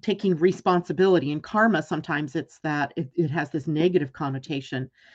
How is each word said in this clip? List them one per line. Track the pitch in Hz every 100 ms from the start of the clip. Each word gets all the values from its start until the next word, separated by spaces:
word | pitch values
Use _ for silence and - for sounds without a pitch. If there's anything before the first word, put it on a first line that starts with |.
taking | - 196 196 160
responsibility. | 180 - 196 180 175 151 190 175 143
In | 151
karma, | - 208 226 175
sometimes | - 160 160 151 151 165
it's | - _
that | 156 147 139 -
it, | 135
it | - 156
has | 160 147
this | 156 151
negative | 151 175 180 139
connotation, | - 143 135 135 147 - 131 131 _ _